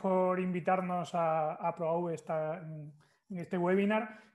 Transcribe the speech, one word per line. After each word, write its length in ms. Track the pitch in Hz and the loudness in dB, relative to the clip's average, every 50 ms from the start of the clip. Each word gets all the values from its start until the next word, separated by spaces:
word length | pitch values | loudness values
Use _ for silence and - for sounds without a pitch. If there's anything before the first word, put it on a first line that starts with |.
por 380 | - 190 185 185 185 185 180 185 | 0 2 2 4 4 4 2 2
invitarnos 760 | 185 185 180 180 - 185 185 185 185 180 180 180 165 - - | 0 0 -2 0 2 2 2 2 2 0 -2 -2 -4 -2 0
a, 380 | 175 170 160 160 160 156 156 160 | 0 2 2 2 2 0 0 -2
a 220 | - - 170 165 | -2 -2 -4 -2
proauv 340 | - 170 160 165 175 175 170 | 0 0 0 0 0 0 -2
esta, 500 | 165 156 - - 165 156 156 156 165 180 | -4 -6 -6 -4 -4 -2 -2 -2 -4 -6
en 760 | 165 160 160 151 147 151 147 - - _ _ _ _ _ 196 175 | -8 -12 -12 -12 -12 -14 -16 -20 -20 _ _ _ _ _ -8 -8
este 200 | 165 - - 180 | -6 -4 -2 0
webinar. 600 | 175 175 185 196 202 202 214 220 220 - - - - - _ | 2 4 4 4 4 4 2 0 0 -2 -8 -16 -20 -20 _